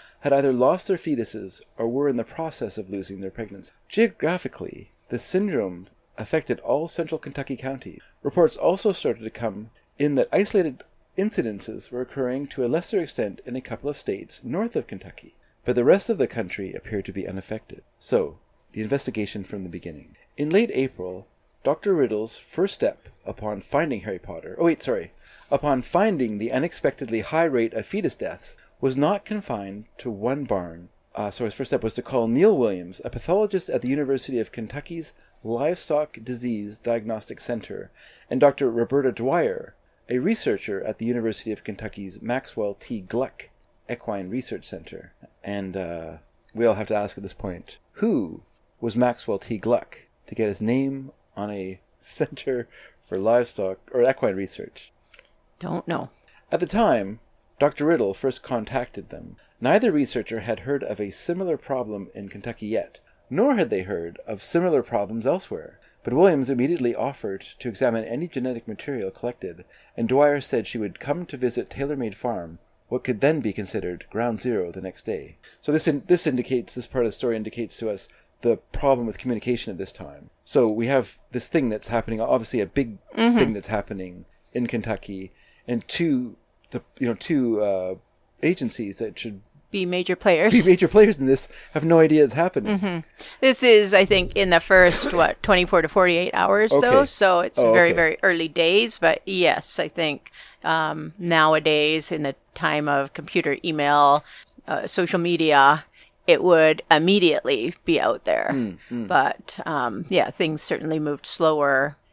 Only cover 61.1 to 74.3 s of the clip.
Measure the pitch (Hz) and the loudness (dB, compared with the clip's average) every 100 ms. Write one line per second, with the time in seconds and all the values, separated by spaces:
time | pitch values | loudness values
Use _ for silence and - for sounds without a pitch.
61.1 | - - 175 185 151 - 131 107 104 98 | -6 -6 -4 -4 -4 -4 -6 -6 -8 -10
62.1 | - 98 104 117 - 104 107 - - _ | -14 -14 -12 -12 -10 -4 -4 -4 -12 _
63.1 | _ _ 143 269 233 135 101 92 92 85 | _ _ 0 2 2 0 -2 -4 -6 -8
64.1 | - - 104 - 170 180 143 - 113 101 | -12 -12 -10 -2 0 2 2 0 -2 -2
65.1 | 113 117 185 - 85 78 - _ _ - | -2 -2 -2 -6 -12 -12 -20 _ _ -2
66.1 | 127 190 147 127 127 135 170 120 107 127 | 4 4 4 0 0 0 0 -2 -2 -4
67.1 | 135 104 95 - - 123 101 127 113 113 | -6 -10 -10 -14 -12 -10 -2 0 0 -4
68.1 | 123 170 135 127 117 113 104 - 131 95 | -6 -6 -4 -4 -6 -10 -10 -8 -6 -6
69.1 | - 123 123 92 85 - _ _ - 113 | -6 -8 -8 -12 -12 -20 _ _ -4 0
70.1 | 131 147 143 - 123 104 117 101 - 135 | 4 4 2 -2 -4 -4 -6 -6 -6 -6
71.1 | 170 175 131 123 117 104 - 139 139 113 | -6 -8 -4 -2 -2 -8 -8 -6 -4 -6
72.1 | 98 123 101 85 85 _ _ _ 123 - | -6 -6 -6 -8 -16 _ _ _ -6 -4
73.1 | 107 139 160 110 98 98 107 87 87 - | 0 0 2 -2 -6 -6 -6 -6 -8 -8
74.1 | 107 120 | -4 -2